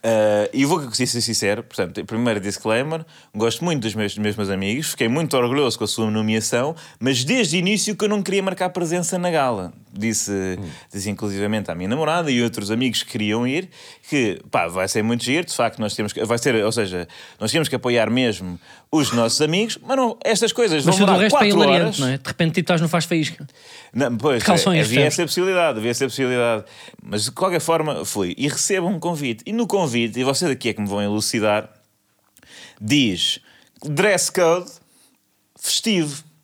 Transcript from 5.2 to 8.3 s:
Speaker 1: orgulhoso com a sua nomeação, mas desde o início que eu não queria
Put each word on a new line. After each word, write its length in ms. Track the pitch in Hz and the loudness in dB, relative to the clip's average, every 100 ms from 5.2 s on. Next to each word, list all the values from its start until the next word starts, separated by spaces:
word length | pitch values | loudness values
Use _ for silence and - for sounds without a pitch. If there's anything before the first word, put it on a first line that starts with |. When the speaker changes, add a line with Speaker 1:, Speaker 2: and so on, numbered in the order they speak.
| 160 135 | 0 2
Speaker 1:
orgulhoso 400 | 120 139 135 - | 2 2 0 0
com 60 | |
a 40 | 107 | -4
sua 220 | - 110 | -2 0
nomeação, 640 | 107 107 110 107 120 139 165 - - | 0 0 0 0 -2 -2 -6 -16 -4
mas 240 | 123 127 | -2 0
desde 340 | 131 254 190 175 | 0 0 2 0
o 20 | |
início 360 | 180 214 - 214 | 0 0 -2 -2
que 100 | 208 | 0
eu 40 | |
não 120 | 208 | 0
queria 220 | 190 | 0